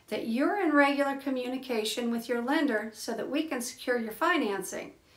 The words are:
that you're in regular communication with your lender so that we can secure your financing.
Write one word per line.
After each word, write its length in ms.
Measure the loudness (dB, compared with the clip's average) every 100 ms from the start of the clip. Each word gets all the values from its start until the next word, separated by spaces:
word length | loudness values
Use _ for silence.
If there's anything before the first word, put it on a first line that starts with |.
| -6
that 180 | -4 -2
you're 340 | 2 2 2
in 120 | 4
regular 420 | 6 6 4 0 0
communication 960 | -2 -2 -2 -6 -4 -2 -2 -2 -2
with 180 | -2 -2
your 140 | -2
lender 480 | 2 2 2 0 -2
so 200 | -8 -6
that 180 | -4 -2
we 140 | -2 -2
can 160 | -4
secure 360 | -6 -8 -2 0
your 160 | -2
financing. 800 | 0 2 4 2 -2 -4 -8 -10 -16 _